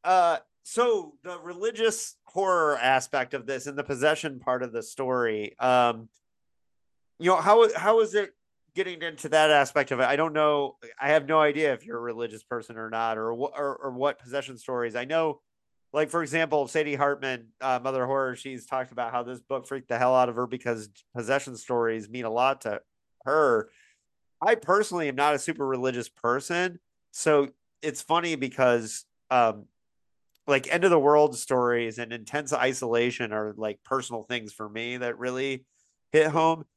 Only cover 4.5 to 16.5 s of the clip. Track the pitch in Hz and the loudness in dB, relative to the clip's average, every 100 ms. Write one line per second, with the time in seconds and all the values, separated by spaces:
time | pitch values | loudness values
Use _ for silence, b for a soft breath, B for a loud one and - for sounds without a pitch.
4.5 | 127 127 113 110 - 131 127 117 107 104 | -2 -4 -6 -10 -8 -2 0 0 -2 -6
5.5 | - 127 123 120 113 113 _ _ _ _ | -4 2 4 2 0 -12 _ _ _ _
6.5 | _ _ _ _ _ _ _ 170 180 165 | _ _ _ _ _ _ _ 2 2 6
7.5 | 220 220 165 190 226 214 202 196 _ _ | 6 6 4 2 4 4 0 -4 _ _
8.5 | _ _ - 185 170 165 156 156 156 156 | _ _ -6 -6 -6 -10 -10 0 4 6
9.5 | 147 135 147 131 127 127 143 160 151 151 | 6 4 0 0 0 0 2 0 2 2
10.5 | 147 139 - 113 - 135 156 139 160 151 | 2 -2 -8 -20 -6 2 2 4 2 4
11.5 | 147 151 120 208 120 120 113 117 110 _ | 2 -2 -2 -8 -10 -8 -8 -8 -10 _
12.5 | 120 110 113 110 113 113 113 110 117 139 | -10 -10 -12 -8 -4 -2 -2 -4 -4 -6
13.5 | 143 143 135 139 127 139 - 123 139 131 | -4 -6 -6 -10 -2 -2 -4 -8 -8 -8
14.5 | 123 - 123 120 113 127 160 160 147 _ | -14 -8 -4 -4 -6 -2 0 0 -4 _
15.5 | _ _ _ _ 147 156 170 151 160 156 | _ _ _ _ -2 -2 -2 -2 -2 0